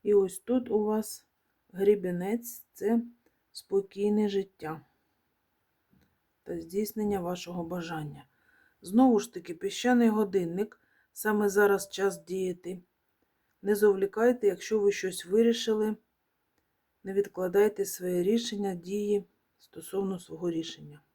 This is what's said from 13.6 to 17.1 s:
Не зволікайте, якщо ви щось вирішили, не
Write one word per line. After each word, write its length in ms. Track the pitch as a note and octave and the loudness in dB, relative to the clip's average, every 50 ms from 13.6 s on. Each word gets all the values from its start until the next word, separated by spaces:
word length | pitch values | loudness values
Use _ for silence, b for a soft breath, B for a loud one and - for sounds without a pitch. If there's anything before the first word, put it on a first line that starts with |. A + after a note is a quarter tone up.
Не 140 | - G3+ G#3 | 0 0 2
зволікайте, 720 | G3+ G#3+ G#3 G3 F#3+ G3 G3 - A3 A#3 B3 A#3+ B3 G#3+ | 6 6 4 6 4 0 -2 0 2 4 4 4 4 2
якщо 320 | G3+ F3+ - - - A3 G#3+ | 0 0 0 -4 -2 0 2
ви 120 | G3+ G3+ | 2 2
щось 340 | G3+ - - F#3 F3+ - - | 0 0 -6 -6 -6 -8 -6
вирішили, 680 | F3 F#3+ A3 A#3 A#3 A#3 A#3 - A3+ A3 G#3+ G#3+ A3 G#3+ - _ _ _ _ _ _ _ _ _ _ _ _ _ _ _ _ _ _ _ _ _ | 0 2 4 4 4 2 0 -2 -2 0 0 0 -2 -4 -6 _ _ _ _ _ _ _ _ _ _ _ _ _ _ _ _ _ _ _ _ _
не 100 | F#3+ | -4